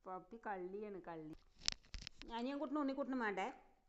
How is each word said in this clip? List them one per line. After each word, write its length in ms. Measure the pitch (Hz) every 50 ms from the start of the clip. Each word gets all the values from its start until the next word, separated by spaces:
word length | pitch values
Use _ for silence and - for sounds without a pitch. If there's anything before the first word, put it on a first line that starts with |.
| -
പപ്പി 320 | 190 185 185 185 - 233
കള്ളിയാണ്, 640 | 226 - 226 202 185 180 180 190 208 214 208 202 180
കള്ളി. 340 | 175 175 170 160 156 151 160 - - - - - - - - - - - - - - - - - - - 233
അനിയൻകുട്ടനും 480 | 226 240 262 285 285 302 254 269 302
ഉണ്ണിക്കുട്ടനും 380 | 285 269 269 285 277 - 262 254
വേണ്ടേ? 280 | 233 208 196 185 190 247 - - - - - _ _